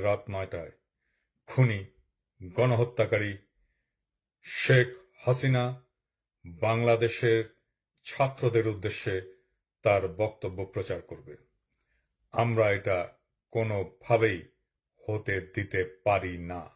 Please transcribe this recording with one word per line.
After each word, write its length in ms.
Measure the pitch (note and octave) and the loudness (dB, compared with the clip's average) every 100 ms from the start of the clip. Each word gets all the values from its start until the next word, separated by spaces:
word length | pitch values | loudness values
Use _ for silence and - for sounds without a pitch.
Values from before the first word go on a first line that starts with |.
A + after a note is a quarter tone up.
রাত 200 | G2+ G#2 - | 0 0 -4
নয়টায় 420 | G2 F#2+ F2 D#2+ - _ _ _ _ _ _ - | -8 -6 -8 -12 -16 _ _ _ _ _ _ -2
খুনি 320 | - B2 G2+ G2 _ _ _ _ _ | 2 2 2 -8 _ _ _ _ _
গণহত্যাকারী 920 | F2+ F2+ B2+ A#2 A#2+ - G#2 G#2+ G#2 G2+ _ _ _ _ _ _ _ _ _ _ | -6 0 2 2 2 0 0 0 -2 -8 _ _ _ _ _ _ _ _ _ _
শেখ 440 | - - - C3 B2 - _ _ | -12 -4 4 4 4 -2 _ _
হাসিনা 420 | - C3 C3+ B2+ B2 C3 _ _ _ _ _ _ F2 | -2 0 2 0 0 -6 _ _ _ _ _ _ -20
বাংলাদেশের 1000 | E2+ A2 A2+ A#2 A#2 A#2 - A#2+ A2+ A2+ _ _ _ _ _ - | -2 0 2 4 4 2 2 2 2 0 _ _ _ _ _ -10
ছাত্রদের 600 | - C3+ - B2 A2+ A2 | -2 -2 0 0 2 0
উদ্দেশ্যে 480 | G2+ G2 - A2 F#2+ - - _ _ _ _ | -2 -6 -6 -6 -6 -8 -18 _ _ _ _
তার 200 | A2 G2+ F#2 | 2 2 2
বক্তব্য 580 | F2 G#2+ - G2 F#2 F#2 | -2 -4 -4 -10 -8 -8
প্রচার 360 | G#2 F#2 F2 | -8 -6 -8
করবে। 340 | - E2 C#2 - _ _ _ _ _ _ _ _ _ | -10 -18 -18 -20 _ _ _ _ _ _ _ _ _
আমরা 340 | A#2 A#2 A2+ G#2+ | -2 2 4 4
এটা 280 | G2+ G2+ F2+ F2 - _ _ _ | 2 -2 -2 -4 -12 _ _ _
কোনোভাবেই 880 | A2+ A2 G2+ F#2 - - A#2 A2 F2+ - _ _ _ _ _ - | -4 -2 -4 -6 -10 0 2 2 0 -8 _ _ _ _ _ -8
হতে 300 | G#2+ - F#2+ F2+ - | -6 -4 -4 -4 -8
দিতে 260 | G2 F#2+ F2+ - G#2+ | -4 -2 -4 -2 0
পারি 320 | G2 F2+ F2 | 2 0 -6
না। 240 | E2+ F2 E2+ | -8 -10 -12